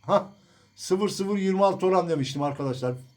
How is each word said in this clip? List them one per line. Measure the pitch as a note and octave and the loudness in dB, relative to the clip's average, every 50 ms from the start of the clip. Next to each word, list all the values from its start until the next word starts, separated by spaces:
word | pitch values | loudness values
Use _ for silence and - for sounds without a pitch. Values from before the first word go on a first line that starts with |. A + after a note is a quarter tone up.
Ha? | - D#3 G3+ F#3+ - - - - _ _ _ _ _ _ _ | -2 0 0 0 0 -2 -14 -20 _ _ _ _ _ _ _
Sıfır | - - - F#3 F#3+ G#3 F#3+ | -10 -4 -2 0 0 0 0
sıfır | - - G3 G3 G#3 | -2 -2 -4 -2 -2
yirmi | G3+ F#3+ F#3+ F#3 F#3+ G3 | 0 0 0 2 4 4
altı | G3 - - F#3+ | 2 2 2 2
oran | F#3 F#3+ F3+ E3+ E3+ | 2 4 4 2 2
demiştim | D#3+ D3 B2+ - - C#3+ C#3+ | 0 -2 -2 -2 -2 -2 -2
arkadaşlar. | C#3+ C#3 D3 C#3+ C3+ A#2+ - B2+ B2+ B2 - - - _ | -2 -2 -4 -4 -4 -4 -2 -4 -4 -4 -6 -10 -20 _